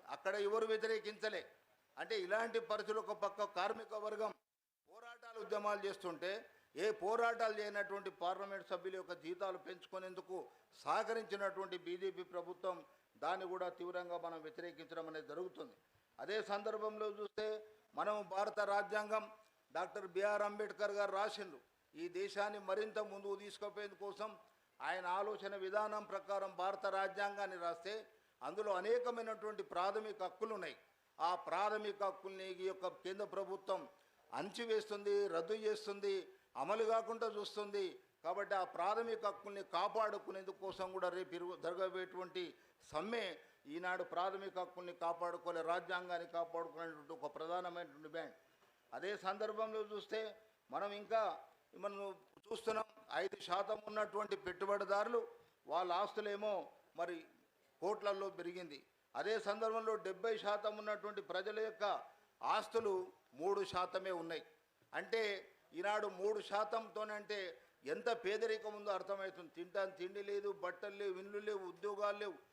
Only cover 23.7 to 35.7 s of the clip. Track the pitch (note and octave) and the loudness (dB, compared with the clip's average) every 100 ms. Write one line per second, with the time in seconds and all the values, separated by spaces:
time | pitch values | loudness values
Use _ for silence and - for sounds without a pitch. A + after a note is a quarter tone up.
23.7 | G#3 G#3 F#3+ G3+ G3 G#3+ - - _ _ | -4 -8 -6 -8 -4 -6 -8 -20 _ _
24.7 | - C#3+ F#3 F3+ F#3+ G#3 G3+ G3 G3+ F#3+ | -4 -2 0 2 2 2 -2 -4 -4 0
25.7 | G#3 G#3+ G#3+ G#3 G3 G3 G3 G3 F3+ F#3+ | 2 2 0 -4 -4 -2 -2 0 0 0
26.7 | G3 G3 G3 G3 G3 G3+ G3+ G3 F#3 E3+ | 0 2 2 2 2 0 0 -4 -2 -2
27.7 | E3 F#3+ G#3+ G#3+ - _ _ C3 F#3+ G#3+ | -2 -4 -6 -8 -18 _ _ -4 0 2
28.7 | F#3 G#3 B3 B3 A#3 A3 A3 G#3+ G3+ F#3+ | 2 4 4 4 0 -2 -4 -4 -4 -2
29.7 | E3+ F#3+ G#3+ G#3+ G3+ F#3 - A3 G#3 D#3+ | 2 4 2 -2 -2 -4 -2 -2 -2 -4
30.7 | - - _ _ - E3+ F3+ - F3 G#3 | -8 -16 _ _ 2 2 4 2 4 6
31.7 | G#3+ G#3+ G3+ G3 F#3+ F#3+ F#3+ F#3+ F3+ F#3+ | 4 2 2 2 2 -6 -6 -6 0 0
32.7 | F#3 - - F3+ G3 G#3 G3 F#3+ F#3+ - | 0 -2 -2 -4 -2 -2 -2 -2 -2 0
33.7 | F#3 - - _ _ - B2 G3 A#3+ A#3 | 0 -2 -16 _ _ -6 -2 -2 -2 2
34.7 | A3 G#3+ G3+ G3+ G3+ G3+ E3 E3 A3 G#3+ | 2 2 0 4 4 4 2 2 2 2